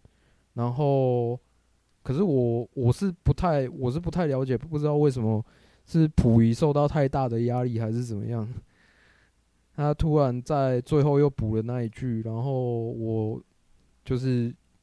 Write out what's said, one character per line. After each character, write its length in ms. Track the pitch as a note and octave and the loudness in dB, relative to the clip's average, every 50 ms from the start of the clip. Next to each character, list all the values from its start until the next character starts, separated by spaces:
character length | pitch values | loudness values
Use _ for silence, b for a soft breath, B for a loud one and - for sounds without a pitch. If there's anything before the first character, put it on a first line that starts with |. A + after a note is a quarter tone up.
| _ b b b b b b b b b - | _ b b b b b b b b b -6
然 200 | A#2 A#2+ A#2+ B2 | -4 -4 -2 -2
后， 640 | D3+ D3+ C#3 C#3 C3+ C3 B2+ B2 A#2+ A#2+ A#2 B2 - _ _ _ _ _ _ _ _ _ _ _ _ | 0 0 2 2 2 2 2 0 0 0 -2 -4 -8 _ _ _ _ _ _ _ _ _ _ _ _
可 120 | - - B2+ | -6 -4 -2
是 80 | D#3 | 0
我， 440 | G#3 F3+ C#3 B2+ B2 A#2+ A#2 A#2+ A#2 - | 2 2 2 2 2 2 0 -2 -4 -6
我 180 | - C#3 A#2+ A#2+ | -4 0 2 2
是 220 | - - G3+ F#3+ F3 - | 2 2 0 -4 -4 -2
不 120 | - - - | 0 0 0
太， 340 | - F#3 F3 D3+ C#3+ C3 B2 | 2 0 0 0 0 -2 -4
我 220 | - C#3 B2+ B2 | -6 -4 -4 -4
是 100 | B2 E3 | -4 -4
不 100 | F3 E3 | -6 -4
太 160 | D#3 F3+ F3 | -2 -2 -2
了 160 | D3 C3 C3 | 0 0 -2
解， 140 | C3+ C3 B2 | -2 -2 -2
不 220 | A2+ - E3 D#3 D3 | -4 -4 -4 -4 -2
知 80 | D3 | 0
道 100 | D3+ D3 | 0 2
为 140 | D3 D3+ D3 | 4 2 2
什 120 | B2 B2 | 2 2
么 220 | A2 A2 A2 G#2+ - b b b b b b b b | 0 0 0 -2 -2 b b b b b b b b
是 240 | - - E3 D#3+ D#3 | -2 2 2 4 4
溥 320 | - - - A#2+ A2+ A#2 | 4 4 4 6 6 6
仪 140 | A2+ A#2 A#2 | 6 4 2
受 180 | - E3 D3 | 2 2 2
到 160 | C#3+ D3 D3 C#3+ | 2 2 2 2
太 180 | - D#3 C#3 | 2 2 0
大 220 | C3+ D3+ C#3 C3 A#2+ | 0 0 -2 -2 -2
的 140 | A#2 A2+ | -2 -2
压 220 | A#2+ A#2+ A#2+ B2 B2+ | -2 -2 -2 -2 -2
力 140 | B2+ A#2 A2 | -2 -4 -4
还 140 | A2+ A2 | -4 -4
是 100 | A2+ A#2+ | -4 -4
怎 140 | B2 A#2 A2 | -4 -6 -6
么 100 | G2+ G#2+ | -8 -6
样。 220 | A2 A#2+ A2+ G#2+ A#2 B2+ - - b b b b b b b b b b b b b b _ _ _ _ _ _ _ - | -6 -6 -6 -6 -8 -10 -12 -14 b b b b b b b b b b b b b b _ _ _ _ _ _ _ -6
他 160 | - D3 D3 | -4 -2 -2
突 260 | D3 - E3+ D#3+ D3+ D3+ | 0 0 0 2 4 4
然 240 | C#3 B2+ A#2+ B2 | 4 2 0 -2
在 380 | B2 - D3+ C#3 C3+ C3 B2+ B2 | -4 -2 -2 0 2 2 0 0
最 220 | B2 - D#3 D3 | 0 0 2 2
后 180 | C#3+ D3+ C#3+ C#3+ | 4 4 4 4
又 80 | D3 C#3+ | 4 2
补 260 | - - A2 G#2+ A2 | 2 -2 -2 -2 0
了 80 | A2 | -2
那 200 | A2 A#2+ B2 B2 | -2 -2 -4 -4
一 60 | A#2 A2 | -6 -6
句， 320 | - - C3 B2 A#2 A2+ | -6 -6 -6 -4 -4 -4
然 120 | A2 A2+ A2+ | -4 -6 -6
后 560 | A2+ B2 C#3 C3+ B2+ B2+ A#2+ A#2+ A#2 A2+ A#2 | -4 -4 -4 -2 -2 -2 -2 -2 -4 -4 -6
我 500 | A#2+ A#2 A2+ A2+ A2 A2 G#2+ G#2+ A#2 - - _ _ _ _ _ _ _ _ _ _ _ - | -6 -6 -4 -2 -2 -2 -2 -4 -6 -8 -12 _ _ _ _ _ _ _ _ _ _ _ -6
就 120 | - C3 | -4 -4
是 360 | B2 C3 C3 B2 A#2+ A#2 A#2+ - _ _ _ _ _ | -2 0 0 0 0 0 -2 -4 _ _ _ _ _